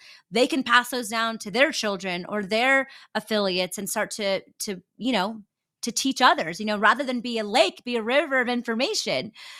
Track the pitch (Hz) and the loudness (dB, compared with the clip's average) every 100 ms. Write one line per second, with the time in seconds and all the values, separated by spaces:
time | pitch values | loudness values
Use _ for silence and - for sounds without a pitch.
0 | - - - 202 285 269 233 240 240 254 | -16 -20 -4 0 2 0 4 2 2 -6
1 | 208 226 226 226 208 202 302 240 214 196 | -4 -2 -2 -4 -4 2 2 2 -2 -2
2 | 190 175 175 208 185 220 262 269 262 - | -4 -6 -4 -6 -2 2 4 2 0 -10
3 | - 220 - 220 196 180 180 - 190 220 | -10 -8 -2 0 0 0 -2 -4 -6 -4
4 | 190 - 196 190 - - - 180 _ - | -4 -4 -2 -2 -4 -12 -8 -10 _ -6
5 | 226 226 196 220 - _ _ - - - | -2 0 0 -6 -16 _ _ -10 -6 -2
6 | 269 247 254 330 165 175 214 208 208 233 | -2 4 4 4 0 -4 -4 4 4 4
7 | 262 247 247 226 208 240 370 - 247 240 | 0 -4 -4 -4 0 4 2 0 -4 -2
8 | 220 269 330 269 240 240 240 226 330 415 | 2 2 2 0 0 -2 -2 -2 -2 -2
9 | - 135 214 - - | -2 -2 -4 -12 -20